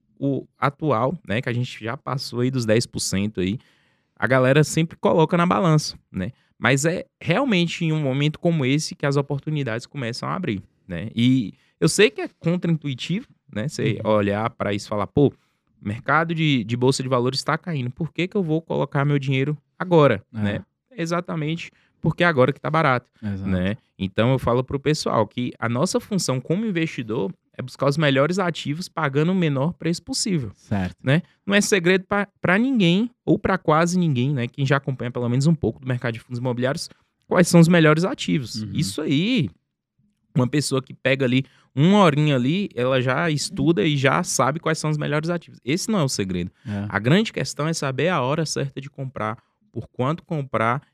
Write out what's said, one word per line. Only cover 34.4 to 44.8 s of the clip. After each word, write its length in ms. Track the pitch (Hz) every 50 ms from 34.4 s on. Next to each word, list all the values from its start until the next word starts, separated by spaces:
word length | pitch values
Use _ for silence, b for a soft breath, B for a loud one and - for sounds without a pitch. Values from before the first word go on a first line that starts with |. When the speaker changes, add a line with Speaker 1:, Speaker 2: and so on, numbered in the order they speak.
| 120
Speaker 1:
Quem 180 | 117 - - 139
já 120 | 131 147
acompanha 340 | 139 - 147 131 - 117 123
pelo 180 | 117 123 120 120
menos 180 | 120 135 139
um 80 | 165 165
pouco 240 | - - 110 - -
do 80 | 127
mercado 260 | 131 127 123 - 120 113
de 40 | 117
fundos 200 | - - 123 120
imobiliários, 500 | 127 127 120 123 123 131 151 170 - b b b b _ _ _ _
quais 200 | - - 180 175
são 140 | - - 170
os 60 | 165 160
melhores 340 | 180 165 156 151 156 160 180
ativos. 600 | 208 - - - - 175 151 120 104 - 110 107
Speaker 2:
Uhum. 80 | - -
Speaker 1:
Isso 280 | 143 156 - - 147
aí, 480 | 156 165 156 156 180 233 262 208 131 87 - _ _ _ _ _ _ _ _ _ _ _ _ _ _ _ -
uma 120 | 123 127
pessoa 340 | 123 - 151 139 - 135 131
que 120 | - - -
pega 320 | - - 123 139 135 135
ali 200 | 120 123 131 131 b b b b b -
uma 260 | 127 147 185 202 214
horinha 360 | 190 160 143 147 151 151 143
ali, 340 | 127 120 135 170 202 202 - -
ela 260 | 117 123 131 135 127
já 280 | 120 135 131 151 175 170
estuda 540 | 151 139 - - 202 - 139 156 170 208 196
e 100 | 160 147
já 280 | 139 131 131 143 170 180
sabe 360 | - - - 127 131 151 -
quais 180 | - 156 160
são 120 | -